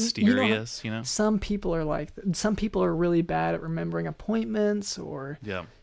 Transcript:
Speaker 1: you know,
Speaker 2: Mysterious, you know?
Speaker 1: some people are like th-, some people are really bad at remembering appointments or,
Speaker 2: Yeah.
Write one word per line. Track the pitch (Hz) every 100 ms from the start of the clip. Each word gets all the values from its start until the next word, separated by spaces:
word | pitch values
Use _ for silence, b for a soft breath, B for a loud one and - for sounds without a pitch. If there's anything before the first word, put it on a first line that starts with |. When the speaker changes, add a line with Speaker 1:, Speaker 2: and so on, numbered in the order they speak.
| 220 -
Speaker 1:
you | 107 -
know, |
Speaker 2:
Mysterious, | 107 110 113 -
you | 113
know? | 110
Speaker 1:
some | 127 - 214 214
people | - 208 185
are | 165 156
like | 160 151 -
th-, | 196 165
some | 214 202
people | 214 196
are | 180
really | 165 175 170
bad | 165 160 165 170
at |
remembering | 165 165 170 170 165
appointments | 156 - 226 226 214 208 208 196 -
or, | - 143 139 143
Speaker 2:
Yeah. | 107 92 85 -